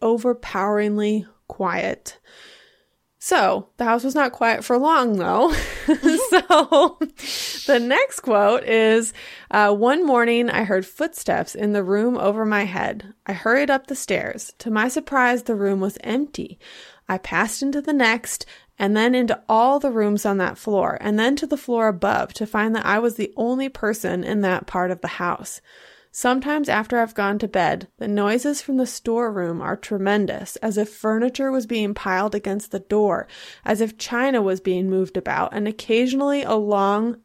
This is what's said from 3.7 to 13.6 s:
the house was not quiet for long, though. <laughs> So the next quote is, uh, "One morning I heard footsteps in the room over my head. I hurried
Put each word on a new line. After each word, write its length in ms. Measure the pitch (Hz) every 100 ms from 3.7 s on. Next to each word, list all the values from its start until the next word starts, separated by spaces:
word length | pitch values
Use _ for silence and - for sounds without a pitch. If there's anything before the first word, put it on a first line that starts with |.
| -
the 60 |
house 200 | 240 233
was 100 | 262
not 160 | 285 269
quiet 320 | - 233 220
for 140 | - 247
long, 380 | 294 320 247 202
though. 360 | 175 190 330 302
<laughs> 40 | - - - 302 302 320 508
So 680 | 359 - 320 302 294 339 - 311 - - - - - -
the 140 | 240
next 400 | 240 311 539 -
quote 440 | - 208 202 240
is, 480 | - 226 220 226 226 - - - -
uh, 220 | 208 208
"One 300 | 208 233 311 330
morning 420 | 247 233 233 240
I 140 | -
heard 220 | 208 190 190
footsteps 680 | - 320 - - 170 165
in 180 | - 208
the 100 | 202
room 340 | 185 202 233 247
over 280 | 202 214
my 200 | 220 208
head. 500 | 190 180 - 214 196 - -
I 60 |
hurried 380 | 190 220 254